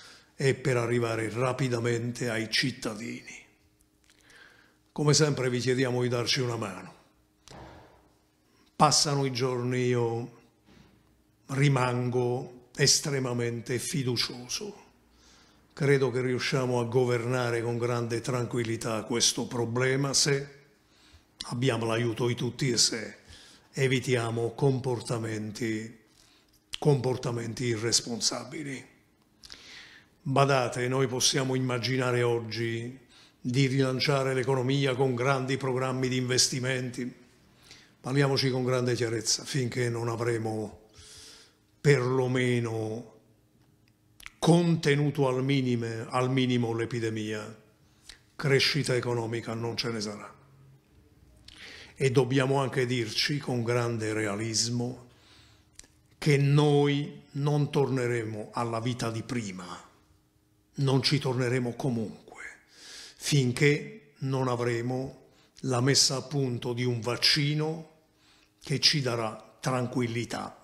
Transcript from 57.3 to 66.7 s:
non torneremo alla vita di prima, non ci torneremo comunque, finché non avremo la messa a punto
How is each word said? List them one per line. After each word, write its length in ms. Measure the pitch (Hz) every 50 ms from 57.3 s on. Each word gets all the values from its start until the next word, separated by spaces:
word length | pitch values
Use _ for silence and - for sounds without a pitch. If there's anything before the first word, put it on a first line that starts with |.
| -
non 380 | 143 143 147 147 147 147 143
torneremo 800 | - 156 139 123 131 131 123 120 120 120 110 110 110 104 110 - -
alla 260 | 120 120 117 117 113
vita 300 | 113 127 120 120 - 117
di 120 | 110 113 110
prima, 440 | - 127 120 107 98 92 92 90 87 87 - - - - _ _ _ _ _ _ _ _ _ _ _ _ _ _ _ _
non 260 | - 139 135 131 135 127
ci 160 | - 151 135
torneremo 560 | - 131 127 123 131 120 123 131 123 120 113
comunque, 680 | - - 139 120 117 110 - - - - - - - - - - - _ _ - - - - - - - - -
finché 960 | - - - 151 143 131 123 120 - 151 143 143 - - - - - - - _ -
non 280 | 151 135 135 131 131 127
avremo 800 | 123 117 120 120 120 117 117 123 127 127 135 143 147 - - - _ _ _ _ _ - -
la 180 | 135 127 120 123
messa 340 | 139 135 - - - 135
a 60 | 127 120
punto 500 | - 147 143 135 127 120 117 - 127